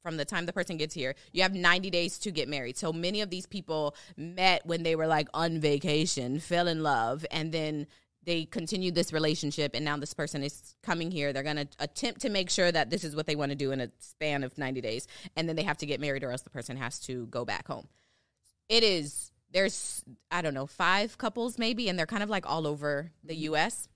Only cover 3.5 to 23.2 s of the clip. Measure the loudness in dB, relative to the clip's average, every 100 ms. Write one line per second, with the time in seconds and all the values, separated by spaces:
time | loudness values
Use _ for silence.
3.5 | -10 -4 0 0 -4 -20 -12 -10 4 6
4.5 | 6 2 0 2 2 4 4 2 0 2
5.5 | 4 4 4 4 2 2 0 0 -4 0
6.5 | 2 2 2 2 2 2 -2 -4 -4 -2
7.5 | -2 -2 -4 -6 -12 _ _ -4 -2 -2
8.5 | -6 -4 -2 0 2 2 2 2 2 0
9.5 | 0 -2 0 -2 -2 -4 -6 -4 -2 -4
10.5 | -6 -18 -14 -4 -2 -2 -2 -2 -2 -2
11.5 | -2 -4 -6 -6 -2 -4 -2 -2 0 0
12.5 | 4 4 4 2 0 -2 -4 -2 0 0
13.5 | 0 -2 -2 -4 -8 -20 -4 0 0 -2
14.5 | -4 -4 -2 -2 -4 -6 -14 -10 -4 -2
15.5 | 0 0 -2 -2 -2 0 -2 -2 -6 -8
16.5 | -10 -8 -6 -6 -6 -6 -6 -4 -4 -2
17.5 | -4 -4 -10 -10 _ _ _ _ _ _
18.5 | _ _ 4 6 2 -2 -6 -10 _ _
19.5 | 2 2 0 -8 -8 -10 -20 _ -2 -2
20.5 | -2 -6 0 2 4 2 -2 -4 -2 -4
21.5 | 0 0 0 0 0 0 0 0 -2 0
22.5 | 0 0 0 0 -2 -4 _